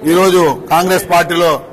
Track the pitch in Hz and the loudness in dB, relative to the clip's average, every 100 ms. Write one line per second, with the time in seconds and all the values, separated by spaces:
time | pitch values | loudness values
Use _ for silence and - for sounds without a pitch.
0 | 151 175 190 180 160 127 - 160 180 185 | 0 2 2 2 2 -2 -2 -2 0 -2
1 | - 170 165 170 170 139 - | 0 0 0 0 0 -2 -6